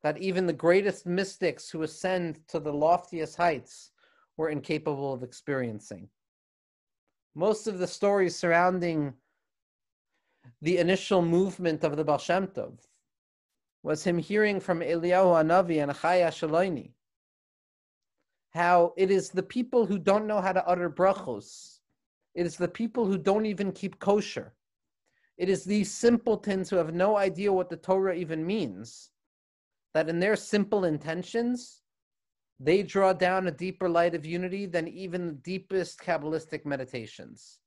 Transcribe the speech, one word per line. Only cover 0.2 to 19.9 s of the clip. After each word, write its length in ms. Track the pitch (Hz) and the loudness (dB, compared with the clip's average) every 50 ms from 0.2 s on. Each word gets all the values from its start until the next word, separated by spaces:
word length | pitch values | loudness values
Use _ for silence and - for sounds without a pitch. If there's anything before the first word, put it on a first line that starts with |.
| 180 190 185 180 190 | -4 -2 -2 0 0
the 60 | 175 160 | 0 -2
greatest 540 | - - 165 175 190 196 202 - - - | 0 4 4 4 4 4 2 -4 -4 -4
mystics 600 | 175 175 185 196 190 - - 190 170 135 - - - | -2 -2 -2 -2 -4 -4 -2 -2 -2 -2 -2 -12 -12
who 120 | - 165 160 | -8 -6 -6
ascend 580 | 156 156 - - 185 185 185 175 165 156 - _ _ | -6 -8 -6 -4 -2 -2 -2 -2 -4 -8 -10 _ _
to 100 | - 165 | -8 -6
the 140 | 147 151 147 | -6 -4 -2
loftiest 640 | 143 151 160 175 175 - - - 165 156 147 - | 0 2 2 2 2 0 -6 -8 -8 -8 -8 -4
heights 540 | - 175 175 160 127 - _ - - - _ _ _ _ _ _ _ _ _ _ | 0 0 0 0 -2 -8 _ -20 -20 -20 _ _ _ _ _ _ _ _ _ _
were 120 | - 156 165 | -6 -4 -4
incapable 640 | 151 143 - - 165 151 156 160 147 139 139 139 135 | -4 -6 -4 -4 -4 -4 -2 -4 -4 -4 -4 -6 -6
of 100 | 123 127 | -6 -8
experiencing. 880 | 123 - - _ - 143 135 127 117 110 104 - - 107 90 95 110 _ _ _ _ _ _ _ _ _ _ _ _ _ _ _ _ _ _ _ _ _ _ _ _ _ | -12 -14 -16 _ -6 -4 -4 -4 -4 -8 -10 -12 -16 -16 -16 -18 -20 _ _ _ _ _ _ _ _ _ _ _ _ _ _ _ _ _ _ _ _ _ _ _ _ _
Most 320 | 151 170 214 214 214 - | -2 0 0 0 0 -2
of 120 | 226 202 180 | -8 -4 -4
the 80 | 180 | -4
stories 480 | 170 - - - 202 202 202 190 175 160 | -6 -4 0 0 2 4 4 2 0 0
surrounding 760 | - - 170 165 170 175 180 185 185 175 170 165 156 147 139 123 _ _ _ _ _ _ _ _ _ _ _ _ _ _ _ _ _ _ _ _ _ _ _ _ _ _ 127 _ _ 151 | -2 0 2 4 4 4 4 2 0 -2 -2 -2 -2 -4 -4 -6 _ _ _ _ _ _ _ _ _ _ _ _ _ _ _ _ _ _ _ _ _ _ _ _ _ _ -20 _ _ -2
the 160 | 156 180 175 | 0 2 2
initial 440 | 170 170 190 185 - - 208 185 170 | 2 2 2 0 0 0 2 2 2
movement 600 | 165 165 175 190 196 175 - 180 170 156 151 - | 4 2 2 2 0 -2 -4 -2 -2 -2 0 -2
of 120 | 156 143 | -2 0
the 80 | 147 156 | 0 0
Baal 140 | 143 151 143 | 0 0 -2
Shem 280 | - - 175 190 196 | 0 0 0 0 0
Tov 320 | 190 - - 104 - 120 - _ _ _ _ _ _ _ _ _ _ _ _ _ _ _ _ _ _ _ _ _ | -4 -6 -8 -10 -10 -12 -20 _ _ _ _ _ _ _ _ _ _ _ _ _ _ _ _ _ _ _ _ _
was 200 | 156 156 151 - | -4 -4 -2 0
him 160 | 185 175 170 | 0 0 0
hearing 400 | 156 - 196 208 214 208 202 190 | -2 -2 0 2 2 2 0 -2
from 220 | 185 - 180 165 | -2 -2 -2 -2
Eliyahu 640 | 170 - 165 170 165 175 180 185 190 180 175 165 156 | 0 -2 -2 0 2 2 4 6 6 6 6 6 6
Hanavi 380 | 156 170 185 190 175 170 156 147 | 6 6 4 4 4 2 0 0
and 100 | 143 139 | -2 -4
Chaya 360 | - - 160 180 185 175 160 | -2 0 2 4 4 2 2
Shaloini 640 | 151 - - 156 151 165 185 196 170 123 - - _ _ _ _ _ _ _ _ _ _ _ _ _ _ _ _ _ _ _ _ _ _ _ _ _ _ _ _ _ _ _ _ | 0 -2 -4 0 2 2 2 0 -2 -6 -10 -14 _ _ _ _ _ _ _ _ _ _ _ _ _ _ _ _ _ _ _ _ _ _ _ _ _ _ _ _ _ _ _ _
how 420 | _ 165 175 175 180 175 170 170 - | _ 0 4 6 6 6 6 4 4
it 140 | - 190 190 | 0 2 4
is 200 | 196 190 180 - | 4 2 2 0
the 120 | - 180 185 | -4 -4 -4
people 440 | 185 - 240 247 247 - 247 226 | -4 -4 -4 -4 0 2 2 2
who 120 | 180 | 2